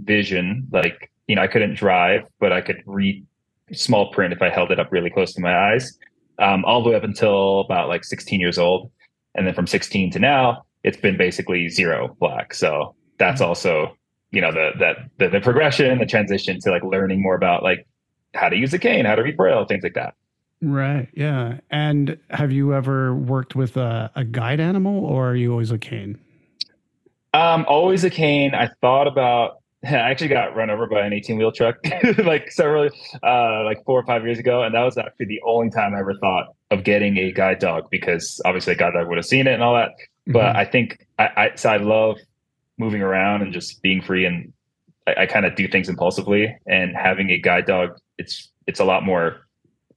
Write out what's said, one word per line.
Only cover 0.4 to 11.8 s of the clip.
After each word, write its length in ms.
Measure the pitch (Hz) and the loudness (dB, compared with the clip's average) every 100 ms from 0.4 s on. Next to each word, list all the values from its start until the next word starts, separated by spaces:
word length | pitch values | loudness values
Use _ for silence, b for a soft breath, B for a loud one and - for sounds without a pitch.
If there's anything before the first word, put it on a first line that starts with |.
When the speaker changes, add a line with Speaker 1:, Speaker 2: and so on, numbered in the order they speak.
| 90 113 131 | -2 -4 -2
Speaker 1:
Like, 400 | 92 85 - - _ - | 0 0 -4 -18 _ -2
you 80 | 104 | 0
know, 60 | |
I 60 | 95 | 2
couldn't 280 | 117 104 98 | 2 0 0
drive, 460 | 101 90 87 101 - - | 2 4 4 2 -2 -2
but 120 | 101 | 0
I 80 | 90 | 0
could 200 | 90 - - | -2 -6 -6
read 400 | 98 98 98 - _ _ _ - | -2 -2 -2 -8 _ _ _ -18
small 380 | - - 110 98 | -8 0 2 2
print 220 | - 92 | 0 0
if 80 | 87 | 2
I 80 | 92 | 0
held 220 | 90 87 | 0 0
it 80 | 90 | 0
up 120 | 85 | 0
really 180 | 92 85 | 0 0
close 240 | 98 90 | 0 -2
to 80 | - | -2
my 320 | 87 90 101 | 0 2 4
eyes, 240 | 113 131 - B _ _ - | 2 -2 -14 B _ _ 0
um, 240 | 98 98 92 | 2 2 2
all 160 | 120 | 2
the 80 | 117 | 4
way 40 | 110 | 2
up 80 | |
until 560 | 107 98 110 101 98 98 | 0 0 2 4 2 2
about, 260 | 98 92 85 | 0 0 0
like, 160 | 85 | -4
sixteen 360 | - - - 101 | -6 -12 -4 -2
years 180 | 87 87 | 0 2
old. 320 | 87 92 - _ b _ _ - | 2 2 -2 _ b _ _ -4
And 100 | 95 | -4
then 80 | |
from 140 | 87 90 | -2 -2
sixteen 420 | 101 - 104 92 | -2 -2 -2 -2
to 80 | - | 0
now, 440 | 139 139 123 120 _ _ | 0 0 0 -2 _ _
it's 140 | - - | -6 -2
been 200 | 104 92 | -2 0
basically 500 | 90 - 87 90 85 | -2 -2 -4 -4 -4
zero 460 | 95 | -2